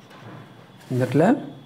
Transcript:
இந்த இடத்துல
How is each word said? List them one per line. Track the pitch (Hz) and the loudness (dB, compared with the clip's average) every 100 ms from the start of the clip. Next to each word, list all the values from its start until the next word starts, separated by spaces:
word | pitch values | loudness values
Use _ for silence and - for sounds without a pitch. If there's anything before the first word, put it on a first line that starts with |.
| - - - - - - - - - | -20 -20 -20 -20 -20 -20 -20 -18 -6
இந்த | 123 | -2
இடத்துல | 123 139 185 285 - - | 0 4 4 2 -4 -18